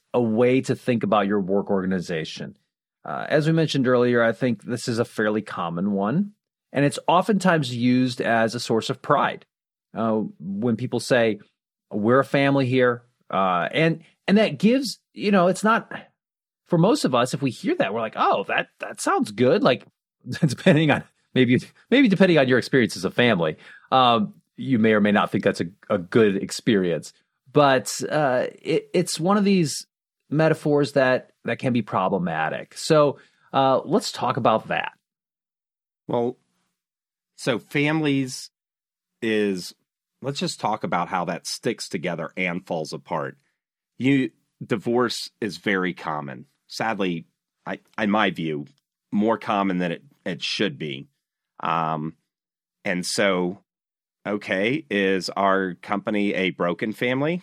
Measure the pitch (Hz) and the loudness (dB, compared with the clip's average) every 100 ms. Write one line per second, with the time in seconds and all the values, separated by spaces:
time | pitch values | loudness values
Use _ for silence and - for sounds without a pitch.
0 | - 123 113 110 123 131 131 - - 117 | -4 0 0 2 4 2 0 -4 -2 -2
1 | 104 107 101 104 92 98 98 98 92 92 | 2 2 2 -2 0 -2 0 -2 0 -4
2 | 85 80 82 - - - _ _ _ _ | -4 -6 -8 -10 -14 -16 _ _ _ _
3 | - 67 - 147 151 160 156 143 127 123 | -10 -8 -2 0 2 2 0 0 2 2
4 | 123 120 113 113 127 110 - 120 - 113 | 4 4 2 0 -2 -4 -6 -8 -4 -2
5 | 117 - 107 107 101 - 85 85 98 98 | -2 0 0 0 -4 -8 -6 -4 -2 -2
6 | 101 160 202 _ _ _ _ - 143 - | -2 -2 -4 _ _ _ _ -2 -2 -2
7 | - 170 190 196 185 160 127 123 123 127 | 0 2 2 0 2 2 -2 0 2 2
8 | 127 120 107 113 113 117 - 110 - 120 | 0 -2 0 2 0 -2 -2 -2 -2 -8
9 | - 143 - - _ _ _ _ _ 95 | 0 0 0 -4 _ _ _ _ _ -6
10 | 113 110 101 - 90 98 120 113 123 123 | -2 -2 -4 -10 -10 -4 -2 -2 -4 -6
11 | - 127 113 101 _ _ _ _ - 104 | 0 2 2 -2 _ _ _ _ -10 -2
12 | 107 131 131 143 139 139 127 127 123 120 | 4 4 4 2 2 2 2 2 2 0
13 | _ _ - 95 95 87 80 139 165 160 | _ _ -6 -2 0 0 -2 0 0 0
14 | - _ - 208 185 147 214 269 233 - | -10 _ 0 2 2 2 2 2 -2 -10
15 | _ - 196 196 175 180 214 226 - - | _ -6 2 4 4 2 0 0 -2 -16
16 | - _ _ _ _ _ - 170 185 294 | -18 _ _ _ _ _ -2 2 4 4
17 | 156 123 123 143 135 - 226 359 - 104 | 2 2 0 -2 -4 -4 -4 -2 -2 -2
18 | 220 - 349 220 - 117 180 - - - | -4 -2 0 0 -2 -4 -4 -10 -14 -6
19 | 302 381 127 104 123 202 196 123 - _ | -2 -2 -2 2 2 4 2 0 -6 _
20 | _ _ 127 120 151 120 196 151 156 95 | _ _ -12 -2 -2 2 4 6 4 2
21 | - _ _ 127 120 123 - _ - 254 | -2 _ _ 2 4 2 0 _ 0 4
22 | 247 190 190 156 123 123 - 135 107 98 | 4 6 4 6 4 2 2 2 2 -2
23 | 90 - 120 95 78 80 - - - 131 | -4 2 2 4 0 -4 -14 -18 -2 2
24 | 127 113 104 - _ - 127 120 110 107 | 4 2 0 -6 _ -10 -2 2 4 4
25 | 104 101 85 107 101 - 87 - - 104 | 4 2 2 0 0 0 -6 -8 -4 -4
26 | 87 123 107 98 92 - - 101 90 78 | 0 4 4 2 -6 -6 0 0 0 -2
27 | - _ _ _ _ 147 139 131 - - | -6 _ _ _ _ 2 4 2 -2 -8
28 | - 151 143 123 - - - 139 - 180 | -4 -2 0 0 -2 -6 -4 -4 0 -2
29 | 175 - 175 208 202 190 143 - - _ | -2 -2 0 2 4 2 2 -4 -14 _
30 | _ _ - 147 160 160 151 147 135 143 | _ _ -4 2 2 2 0 2 2 2
31 | 131 127 - _ - 120 131 120 104 110 | 2 2 -4 _ -8 -4 -2 -2 -2 -2
32 | 92 95 87 80 80 71 - - - 156 | 0 0 -2 -2 -4 -6 -12 -10 2 4
33 | 147 120 _ _ - 135 135 127 - 156 | 4 0 _ _ -4 0 2 2 0 -2
34 | - - 123 123 117 110 - 80 - _ | -4 -6 -4 0 2 2 0 -6 -6 _
35 | _ _ _ _ _ _ _ _ _ _ | _ _ _ _ _ _ _ _ _ _
36 | - 120 120 - _ _ _ _ _ _ | -6 -2 -2 -6 _ _ _ _ _ _
37 | _ _ _ - 143 110 - 143 147 160 | _ _ _ -8 -4 -4 -2 -2 0 0
38 | 151 139 131 - - _ _ _ _ _ | 0 0 -2 -10 -16 _ _ _ _ _
39 | _ - 117 107 104 92 87 - _ _ | _ -6 -2 0 0 -2 -8 -18 _ _
40 | _ - 131 143 170 - 110 107 95 90 | _ -12 -10 -6 -8 -4 -4 -4 -2 -4
41 | 87 95 87 80 - - 127 110 - 92 | -2 -4 -4 -6 -10 -8 -6 -6 -8 -8
42 | 87 82 80 - 92 87 - 85 76 78 | -6 -6 -8 -6 -6 -6 -6 -8 -8 -12
43 | - 80 67 - _ _ _ _ _ - | -8 -8 -8 -12 _ _ _ _ _ -4
44 | 127 139 131 _ _ - - 110 117 120 | 0 0 0 _ _ -16 -6 -4 0 0
45 | 117 - - - 107 80 110 95 90 87 | 0 -2 -12 -8 -8 -6 -2 0 -2 -4
46 | 82 76 69 64 - _ _ - 113 104 | -8 -8 -8 -14 -18 _ _ -6 -4 -2
47 | 95 82 - _ _ _ - 95 _ - | -2 -4 -10 _ _ _ -14 -14 _ -4
48 | 104 107 101 85 80 73 69 _ _ _ | 0 2 0 -2 -6 -6 -10 _ _ _
49 | - 104 110 107 - 101 98 90 87 82 | -6 -2 0 0 -2 0 0 0 -2 -4
50 | _ _ - - - - 101 69 78 67 | _ _ -10 -8 -8 -4 -4 -4 -10 -10
51 | - _ _ _ _ - - 82 80 78 | -14 _ _ _ _ -8 -4 -2 -2 -4
52 | 80 - _ _ _ _ _ _ 104 90 | -6 -12 _ _ _ _ _ _ -6 -4
53 | 87 - 101 92 90 101 _ _ _ _ | -4 0 0 2 -2 -6 _ _ _ _
54 | _ _ 98 104 - 95 110 147 - 101 | _ _ -8 -6 -4 -2 -2 -2 -4 0
55 | 95 95 - - 98 95 95 90 - 101 | 0 0 -4 0 2 2 -2 -6 -6 -6
56 | 113 104 101 95 92 80 87 87 113 104 | -2 -2 -2 0 -2 -2 -2 -2 -6 -4
57 | 123 131 151 175 | -4 -2 -4 -6